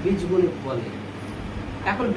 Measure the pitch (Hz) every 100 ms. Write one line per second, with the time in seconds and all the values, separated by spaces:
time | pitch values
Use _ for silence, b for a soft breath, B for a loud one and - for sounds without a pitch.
0 | 170 - 170 185 175 - 135 123 110 101
1 | - - - - - - - - - 202
2 | 233